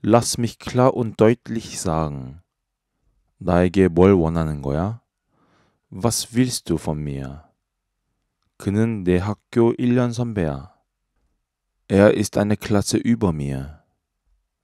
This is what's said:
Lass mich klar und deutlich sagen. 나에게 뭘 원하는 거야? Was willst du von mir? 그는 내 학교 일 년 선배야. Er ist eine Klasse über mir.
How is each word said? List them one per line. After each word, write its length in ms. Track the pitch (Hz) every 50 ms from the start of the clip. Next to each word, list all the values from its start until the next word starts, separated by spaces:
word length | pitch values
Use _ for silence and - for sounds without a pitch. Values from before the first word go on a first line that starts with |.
| -
Lass 340 | 104 107 120 117 - - -
mich 200 | 120 113 - _
klar 360 | - - - 123 123 131 -
und 240 | - 123 110 98 -
deutlich 640 | 113 110 120 - _ - 113 113 - - - -
sagen. 600 | - 92 80 80 80 76 71 69 64 64 69 85 _ _ _ _ _ _ _ _ _ _ _ _ _ _ _ _ _ _ _ _
나에게 500 | - 85 87 87 90 90 82 101 95 90
뭘 240 | 82 85 90 98 101
원하는 480 | 92 80 80 82 85 82 78 76 71
거야? 400 | 67 69 69 76 87 101 113 117 _ _ _ _ _ _ _ _ _ _ _ _ _ _ _ _ _ _
Was 440 | - 98 95 117 - - - - 117
willst 340 | 113 127 127 120 - _ -
du 80 | 87
von 260 | 76 - - 78 76 76
mir? 420 | 73 69 69 67 65 69 73 - _ _ _ _ _ _ _ _ _ _ _ _ _ _ _ _ _ _ _ _ _ _ _
그는 440 | - 101 95 107 113 113 113 104 92
내 120 | 87 90 90
학교 540 | 95 104 104 _ _ _ - 123 117 117 117 -
일 160 | 131 123 120
년 180 | 127 123 120 117
선배야. 640 | 113 123 120 110 104 87 76 71 69 - - _ _ _ _ _ _ _ _ _ _ _ _ _ _ _ _ _ _ _ _ _ _ _ _
Er 240 | - 98 101 107 -
ist 220 | - 107 - -
eine 220 | - 104 104 107 -
Klasse 400 | - - 107 101 95 - - -
über 340 | - 113 117 110 110 92 80
mir. 480 | 76 71 69 69 67 69 71 76 - _ _ _ _ _ _ _ _ _ _ _ _ _ _ _ _